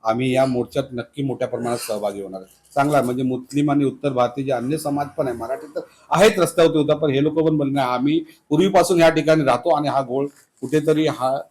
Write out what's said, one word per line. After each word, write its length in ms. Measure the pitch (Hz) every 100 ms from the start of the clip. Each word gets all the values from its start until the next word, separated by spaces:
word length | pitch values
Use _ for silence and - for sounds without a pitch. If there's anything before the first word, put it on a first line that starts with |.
आम्ही 300 | 110 113 131
या 100 | 127
मोर्चात 380 | 131 123 120 143 135
नक्की 300 | 123 117 -
मोठ्या 260 | 139 117 123
प्रमाणात 300 | 120 120 120
सहभागी 440 | - 107 104 101
होणार 180 | 95 95
आहे. 160 | 92 _ _
चांगला 280 | - 143 147
म्हणजे 200 | 123 123
मुस्लिम 480 | 123 127 - 143 147
आणि 140 | 143
उत्तर 280 | 139 123 143
भारतीय 320 | 127 120 139
जे 80 | 135
अन्य 260 | 127 120 156
समाज 280 | 156 143 143 -
पण 120 | 139
आहे, 80 | 117
मराठी 300 | 117 131 -
तर 140 | - - _ _
आहेत 280 | 156 214 190
रस्त्यावरती 400 | 165 - 165 151
होता, 160 | 147
पण 160 | 147 151
हे 120 | 135
लोक 120 | 147
पण 220 | 151 160 156
बोलले, 160 | 139
"नाही, 160 | 139 127
आम्ही 360 | 123 135 160 - - _
पूर्वीपासून 520 | 151 190 190 175 180
या 80 | 165
ठिकाणी 360 | 160 151 160
राहतो 300 | 135 123 170
आणि 140 | 151 147
हा 140 | 131
घोळ 240 | 127 127 143 _ _ _
कुठेतरी 460 | 127 151 151 151 156
हा 320 | 117 127 139 -